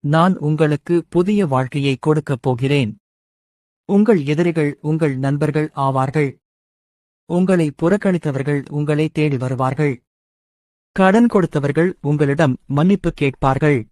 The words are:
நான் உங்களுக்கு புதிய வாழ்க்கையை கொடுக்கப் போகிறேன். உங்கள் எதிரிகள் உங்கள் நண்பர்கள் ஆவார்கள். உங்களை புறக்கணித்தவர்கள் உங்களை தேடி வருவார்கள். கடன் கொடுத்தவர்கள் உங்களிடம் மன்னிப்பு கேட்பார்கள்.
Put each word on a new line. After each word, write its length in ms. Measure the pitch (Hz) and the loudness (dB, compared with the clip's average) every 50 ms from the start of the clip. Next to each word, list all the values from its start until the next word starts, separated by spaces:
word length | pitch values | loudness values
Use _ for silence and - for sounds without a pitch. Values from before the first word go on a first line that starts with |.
| - | -2
நான் 300 | 143 151 160 170 190 185 - | 0 2 2 2 2 2 0
உங்களுக்கு 560 | 147 147 156 151 160 147 151 - _ - 175 170 160 _ | -2 -2 0 0 2 0 0 -2 _ -2 -2 -2 -2 _
புதிய 380 | - 170 180 196 214 202 196 | -2 0 0 2 0 0 0
வாழ்க்கையை 480 | 147 135 131 131 123 - 147 139 139 135 | 0 0 -2 -2 -2 -4 -2 -2 -2 -2
கொடுக்கப் 460 | 127 - 156 151 151 - - 143 117 | -2 0 0 0 0 -2 -4 -8 -4
போகிறேன். 500 | - 135 127 120 135 135 147 143 127 104 107 _ _ _ _ _ _ _ _ _ _ _ _ _ _ _ _ _ _ - | -2 -2 -2 0 0 0 0 0 0 -2 -4 _ _ _ _ _ _ _ _ _ _ _ _ _ _ _ _ _ _ 0
உங்கள் 320 | 220 196 214 240 220 170 139 | 2 2 4 4 2 2 2
எதிரிகள் 480 | 143 151 151 175 175 165 165 151 147 139 _ | 0 0 0 0 0 0 0 -2 -2 -4 _
உங்கள் 340 | - 151 156 156 165 147 135 | -4 -4 -2 0 0 -2 -2
நண்பர்கள் 520 | 127 135 139 143 143 151 147 143 156 151 151 _ | -2 -2 -2 0 0 -2 -2 -2 -2 -4 -4 _
ஆவார்கள். 560 | 139 139 135 131 131 131 131 - 156 147 135 127 _ _ _ _ _ _ _ _ _ _ _ _ _ _ _ _ _ _ - | -4 -2 -2 0 0 -2 0 0 -2 -2 -2 -4 _ _ _ _ _ _ _ _ _ _ _ _ _ _ _ _ _ _ -4
உங்களை 360 | 170 180 185 185 190 175 165 147 | -2 0 2 2 2 2 2 -2
புறக்கணித்தவர்கள் 920 | 139 - 160 170 196 208 - 196 185 165 - 156 131 135 135 147 147 143 131 - | -2 -2 0 0 0 2 0 -2 -2 0 -2 -4 -4 -2 -2 -2 -4 -4 -4 -6
உங்களை 360 | 143 147 151 147 151 147 156 156 | -6 -4 -2 -2 0 0 -2 -2
தேடி 280 | _ 160 151 151 139 | _ -2 0 0 0
வருவார்கள். 580 | 120 127 127 131 123 131 131 127 143 151 143 127 120 _ _ _ _ _ _ _ _ _ _ _ _ _ _ _ _ _ _ _ | -2 -4 -4 -4 -2 -2 -4 -2 0 -2 -2 -2 -6 _ _ _ _ _ _ _ _ _ _ _ _ _ _ _ _ _ _ _
கடன் 300 | - 190 190 190 233 240 | 2 4 4 6 4 4
கொடுத்தவர்கள் 640 | 233 - 202 180 - - 151 139 143 143 156 170 185 180 _ | 4 4 2 0 2 -2 -2 -2 0 0 0 0 0 -2 _
உங்களிடம் 540 | - 143 151 147 151 139 139 156 165 139 127 - _ | -4 -4 0 0 0 0 2 2 2 0 0 -4 _
மன்னிப்பு 440 | - 135 143 160 185 202 190 - 170 | -4 -2 0 2 2 2 2 0 -6
கேட்பார்கள். 680 | - - 147 139 131 _ - 135 135 135 156 151 147 120 110 _ | -4 -2 -4 -4 -2 _ -2 0 0 2 0 0 0 0 -4 _